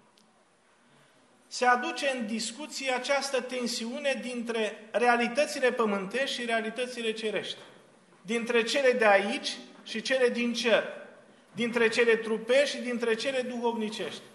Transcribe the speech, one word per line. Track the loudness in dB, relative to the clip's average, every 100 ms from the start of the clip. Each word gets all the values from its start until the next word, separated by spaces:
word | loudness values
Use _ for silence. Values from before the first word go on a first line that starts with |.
| _ _ _ _ _ _ _ _ _ _ _ _ _ _ _
se | 0 4
aduce | 4 2 -2 -2 -2
în | -2
discuție | -4 -6 -8 -10 -6 -2
această | -2 2 0 2 -2
tensiune | -2 -4 -4 -4 -6 -4 -2 -2
dintre | -4 -6 -4 -2 -2 -4 -4
realitățile | 2 4 4 2 2 0 2 2
pământești | 2 2 0 -2 -2 -2 -4
și | -2
realitățile | -2 -2 -6 -8 -4 -6
cerești, | -4 -4 -4 -6 -10 -16 -20 -20 _ _ _
dintre | -6 -4 0 0
cele | 2 2 4
de | 6 6
aici | 6 4 -4 -6 -8 -14 -20
și | -10 -8
cele | -2 2 2
din | 2 -2
cer, | 0 2 2 2 -8 -14 -20 -20 _ _
dintre | -4 -2 2 2
cele | 4 4 4
trupești | 2 -4 2 2 2 -2
și |
dintre | -4 -2 0 0
cele | -2 -4
duhovnicești. | -4 -4 -2 -2 -4 -4 -8 -8 -16